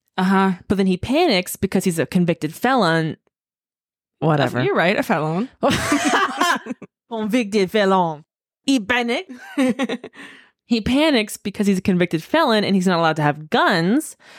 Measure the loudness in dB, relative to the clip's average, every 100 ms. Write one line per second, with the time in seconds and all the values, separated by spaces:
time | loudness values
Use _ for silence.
0 | _ -2 2 4 2 0 -2 0 2 0
1 | 0 2 2 2 -2 -6 -2 0 0 0
2 | 0 0 0 0 -4 -4 0 2 2 0
3 | -2 -6 _ _ _ _ _ _ _ _
4 | _ -4 0 2 0 0 0 2 2 0
5 | 0 -2 -2 -4 -6 -2 -2 0 -2 0
6 | 0 0 -2 -2 -2 -2 -4 -14 -16 _
7 | _ -6 -2 -2 0 0 0 2 2 2
8 | 0 -6 -16 _ _ _ 0 0 0 -2
9 | 0 -4 -6 -18 -10 -2 0 0 -4 -6
10 | -12 -20 -20 -20 _ _ -4 -2 0 2
11 | 2 2 -2 -8 -10 -2 0 2 0 0
12 | 0 -2 0 0 2 2 2 0 2 2
13 | 2 2 0 -2 -2 0 2 2 2 0
14 | -2 -16 -20